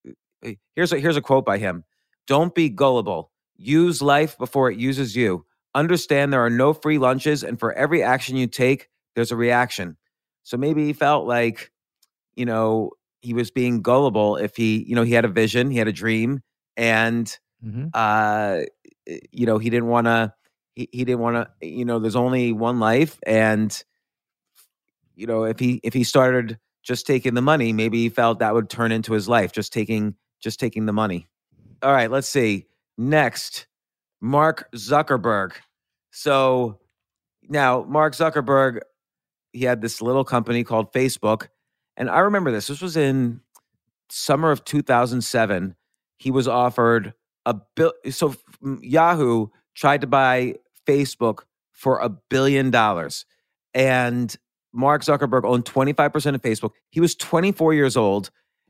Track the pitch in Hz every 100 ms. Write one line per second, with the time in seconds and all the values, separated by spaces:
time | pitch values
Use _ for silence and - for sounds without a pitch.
0 | 65 - _ _ 117 101 _ - 170 160
1 | 160 147 - 135 113 101 104 87 - _
2 | _ _ - 139 175 170 156 98 139 123
3 | 101 85 - _ _ _ 101 156 175 160
4 | 143 143 151 - 127 139 127 104 127 135
5 | 123 113 110 87 - _ _ 135 165 175
6 | - 139 143 135 117 117 139 156 151 151
7 | 127 131 151 147 - 117 113 - 147 165
8 | 120 127 - 131 120 - 127 135 - _
9 | _ - 117 117 120 120 123 - 90 78
10 | _ _ _ _ - 123 143 151 147 143
11 | 147 147 92 120 117 110 - _ _ _
12 | _ _ _ - 120 113 110 110 104 -
13 | _ _ 123 117 117 131 123 117 98 127
14 | 143 107 104 82 101 - 110 110 - 120
15 | 117 117 117 95 110 120 131 123 110 95
16 | 110 110 117 139 - _ _ - 117 113
17 | 113 117 110 - _ _ 113 113 156 113
18 | 110 107 107 107 104 87 - - _ _
19 | - 82 - - 117 107 113 120 117 120
20 | 117 117 110 - _ _ _ 123 - 123
21 | 123 123 117 117 - _ 82 123 120 117
22 | 110 117 123 127 120 110 117 123 110 123
23 | 160 - - 110 110 107 107 - - _
24 | _ _ _ _ _ _ _ _ _ _
25 | _ - 117 113 113 110 123 123 113 135
26 | 117 139 127 127 117 113 _ _ - 123
27 | - 131 127 120 135 156 117 110 110 117
28 | 117 120 117 104 113 113 104 - 117 113
29 | 107 110 98 117 104 - 101 117 107 110
30 | 107 98 _ _ 110 - 120 110 110 104
31 | 107 87 82 _ _ _ - - 135 135
32 | 113 135 131 143 113 98 - _ _ -
33 | 123 151 127 - - - - _ _ _
34 | _ _ 113 143 156 - - 117 101 147
35 | 156 127 117 104 92 - _ _ _ _
36 | _ - 147 135 131 127 120 101 _ _
37 | _ _ _ _ - 147 131 123 - 147
38 | 156 135 160 151 127 135 135 117 - _
39 | _ _ _ _ _ 120 127 120 113 -
40 | 117 135 131 123 113 120 113 113 107 131
41 | 131 - 107 110 - _ _ _ _ -
42 | 127 123 202 202 160 107 - 143 180 160
43 | 139 135 120 117 _ _ _ _ _ _
44 | _ - - 143 160 143 - 147 - 120
45 | 123 123 - 120 110 95 92 92 _ _
46 | _ _ 135 131 127 120 123 123 117 117
47 | 98 - _ _ 120 107 - - 165 -
48 | 131 131 151 127 _ _ 135 135 123 151
49 | 170 170 127 117 104 _ _ - 143 143
50 | 123 135 131 127 127 - _ _ - 143
51 | 135 - 117 101 - _ _ _ 131 127
52 | 120 95 - 131 135 135 131 120 107 90
53 | 71 - - _ _ _ _ 127 131 127
54 | 123 123 117 - _ _ _ 120 139 147
55 | - 143 139 127 107 123 117 135 135 147
56 | 147 151 143 135 123 110 110 - _ 165
57 | 170 - - 170 190 196 160 151 139 123
58 | 104 101 95 _ _ _ _